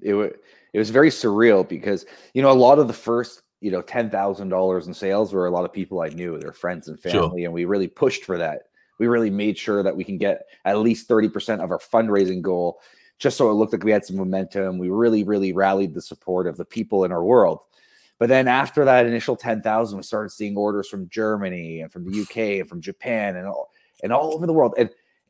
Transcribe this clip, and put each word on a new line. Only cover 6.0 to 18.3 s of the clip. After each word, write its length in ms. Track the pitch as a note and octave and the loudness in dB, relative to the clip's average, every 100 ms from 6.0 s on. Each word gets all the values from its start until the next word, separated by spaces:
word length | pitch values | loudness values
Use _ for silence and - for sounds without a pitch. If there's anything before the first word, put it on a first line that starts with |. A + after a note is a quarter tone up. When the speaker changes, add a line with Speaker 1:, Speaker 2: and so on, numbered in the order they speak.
Speaker 1:
I 60 | D#2 | -6
knew, 300 | D#2+ F2 D#2 | -8 -8 -8
their 140 | - | -12
friends 360 | - F2+ F2 - | -8 -8 -8 -12
and 120 | D2 | -12
Speaker 2:
Sure. 220 | F2+ F2+ | -4 0
Speaker 1:
family, 220 | D#2+ F2 | 0 -2
and 100 | F2 | -6
we 100 | E2+ | -4
really 240 | F2 G2+ F2+ | -2 -2 -2
pushed 360 | - C3+ - | 0 -2 -2
for 120 | - F2 | -6 -4
that. 280 | D#2+ D2 - _ _ - | -4 -6 -14 _ _ -2
We 80 | A#2 | 0
really 240 | A#2 A2 | 2 0
made 260 | G2 G#2 F#2+ | 0 -2 -2
sure 260 | - G2+ | -2 0
that 140 | F#2+ F#2 | 0 -2
we 80 | |
can 140 | F#2 F#2 | -6 -4
get 280 | G2+ - - _ F#2+ | -2 -2 -8 _ -2
at 140 | G#2 | 0
least 280 | A2+ A2+ - | 2 0 2
thirty 220 | A2 G#2+ | 2 2
percent 320 | G2+ - F#2 | -2 -6 -4
of 80 | E2 | -4
our 80 | E2+ | -6
fundraising 640 | - A2+ A2+ G2+ F#2 F#2 | 0 0 2 2 2 0
goal, 380 | F2+ F2+ F2 - _ _ _ _ | -2 -2 -2 -6 _ _ _ _
just 200 | C3+ - | -4 2
so 120 | A2+ | 2
it 40 | |
looked 180 | G#2+ A2 | 4 0
like 120 | G2+ | 0
we 80 | G#2+ | 0
had 120 | G#2 | 0
some 120 | - F#2+ | 0 -6
momentum. 600 | F#2 F#2+ F#2 G2 F#2+ F#2 | -4 -4 -4 -4 -4 -4
We 140 | F2+ | -4
really, 340 | G2+ A#2 A2 | 2 2 2
really 300 | G2 G2+ G2 | 2 0 0
rallied 400 | F#2 G2 G2 F#2+ | 2 2 2 -2
the 80 | F2 | -6
support 440 | - - - F2+ F2 | -14 -14 -6 -4 -4
of 120 | D#2 | -6
the 60 | E2+ | -10
people 380 | A2+ G#2 G2+ | -8 -2 0
in 80 | F#2 | 0
our 120 | E2+ | 0
world. 360 | F#2 B2 - D#2 _ _ _ _ _ _ | 4 6 6 2 _ _ _ _ _ _
But 100 | |
then 180 | A#2+ | 2